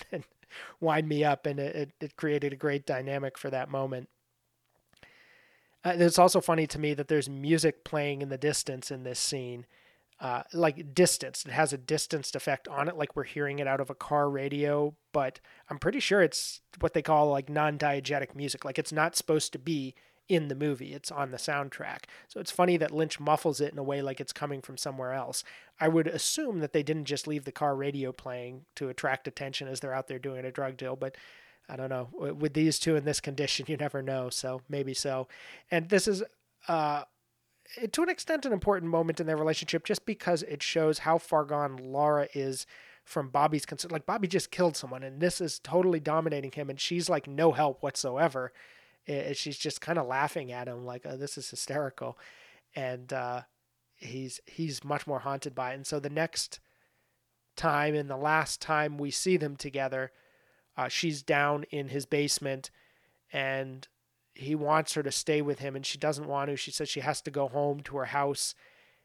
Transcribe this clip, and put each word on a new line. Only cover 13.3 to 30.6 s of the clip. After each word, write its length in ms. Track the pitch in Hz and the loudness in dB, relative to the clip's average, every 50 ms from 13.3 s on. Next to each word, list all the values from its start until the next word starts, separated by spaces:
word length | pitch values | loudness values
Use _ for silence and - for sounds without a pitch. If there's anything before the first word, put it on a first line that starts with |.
| - 151 147 143 139 147 | -4 -2 -2 -2 -2 -2
it 80 | 143 | 0
out 120 | 135 135 135 | 0 0 0
of 100 | 135 - | -2 -4
a 60 | 139 | -8
car 340 | - - - 147 147 143 143 | -8 -4 0 2 4 4 4
radio, 640 | 139 135 139 139 143 143 147 147 147 147 147 147 151 - _ _ - | 2 0 -2 -2 0 0 2 2 2 2 2 0 -2 -6 _ _ 0
but 260 | 147 135 131 - - - - - - _ - | 0 0 0 -2 -10 -16 -20 -20 -16 _ -10
I'm 100 | 147 - | -6 -2
pretty 220 | - 175 240 277 | 0 0 0 0
sure 200 | - - 190 202 | 2 4 6 6
it's 380 | 175 151 - - - - - - _ _ - - | 6 6 4 0 -6 -6 -8 -12 _ _ -4 -2
what 120 | - 160 - | 0 2 2
they 80 | 165 | 2
call, 280 | 143 165 156 147 151 147 | 2 4 6 6 6 6
like, 180 | 139 139 135 | 4 2 0
non-diegetic 880 | 147 147 151 151 151 147 143 151 147 139 139 127 131 147 139 135 - - | 0 0 2 2 2 2 2 0 0 0 0 -2 -2 -2 -2 -2 -4 -6
music. 300 | 139 143 135 - - - | -6 -4 -4 -4 -6 -6
Like, 120 | 139 131 | -6 -4
it's 140 | 160 143 - | -4 -4 0
not 240 | 156 156 156 170 - | 2 2 2 2 2
supposed 380 | - - - 156 156 - - - | 0 2 4 4 4 4 0 -4
to 60 | 135 | -4
be 360 | 127 160 160 143 135 131 - _ - _ _ _ _ - | -2 -2 0 0 -2 -4 -8 _ -20 _ _ _ _ 2
in 180 | 190 165 151 | 2 2 2
the 80 | 143 135 | 2 -2
movie. 380 | 135 147 147 139 123 139 143 139 | 0 0 0 0 -2 -4 -10 -10
It's 180 | 139 - - | -10 -10 -6
on 200 | 165 143 143 131 | -4 -4 -4 -4
the 60 | 123 | -4
soundtrack. 640 | 120 - 165 143 143 139 139 - - - - - - - - - - - | -6 -4 -2 -2 -2 -2 -4 -6 -8 -8 -8 -8 -10 -12 -18 -20 -20 -18
So 120 | - - 208 | -14 -12 -10
it's 120 | 180 - | -8 -2
funny 260 | - - 180 180 175 | 4 4 6 6 6
that 140 | 160 156 - | 4 2 2
Lynch 280 | 151 151 160 156 - - | 2 0 0 0 -2 0
muffles 400 | 143 147 156 151 - 165 139 - | 2 4 4 4 4 2 0 2
it 140 | 147 147 - | 0 -2 -2
in 60 | 143 | -2
a 40 | 139 | -4
way 180 | 139 139 143 139 | -2 -2 -2 -2
like 180 | 135 135 - | -4 -4 -6
it's 100 | 135 - | -8 -10
coming 300 | - - 151 143 143 135 | -8 -6 -6 -6 -6 -6
from 160 | - - 135 | -10 -10 -10
somewhere 340 | - - 143 135 131 127 127 | -8 -6 -6 -6 -4 -4 -4
else. 320 | 131 135 120 131 - - - - - - - - _ - | -4 -4 -4 -4 -6 -6 -8 -10 -14 -20 -20 -16 _ 2
I 80 | 156 | 4
would 200 | 160 165 165 151 | 6 6 6 4
assume 520 | 160 - - - - - 302 311 254 208 170 | 4 0 -2 -2 -2 0 0 -2 -2 0 -2
that 120 | 151 139 | 0 0
they 120 | - 156 143 | 2 2 2
didn't 220 | 151 156 156 143 | 2 0 -2 -2
just 220 | 131 147 135 - | -4 -4 -4 -2
leave 180 | 151 151 143 131 | -4 -4 -4 -6
the 60 | 139 | -8
car 240 | - - 151 147 139 | -4 0 0 0 0
radio 360 | 135 139 143 143 139 131 131 | 0 -2 -2 -2 -2 -4 -4
playing 540 | 127 - - 131 123 123 123 123 127 131 - _ - | -6 -8 -8 -8 -8 -8 -8 -10 -12 -14 -18 _ -10
to 140 | - 147 127 | -8 -6 -6
attract 380 | 123 - - 135 131 - - | -4 -2 0 0 0 0 -2
attention 400 | 143 - - 139 135 135 - 139 | -6 -8 -8 -8 -6 -6 -6 -6
as 120 | 135 135 123 | -6 -6 -6
they're 140 | 143 135 131 | -4 -4 -4
out 140 | 135 131 | -4 -4
there 120 | - 131 127 | -4 -6 -8
doing 260 | 131 139 131 127 127 | -6 -8 -6 -6 -8
a 60 | 131 | -6
drug 260 | 127 143 | -4 -4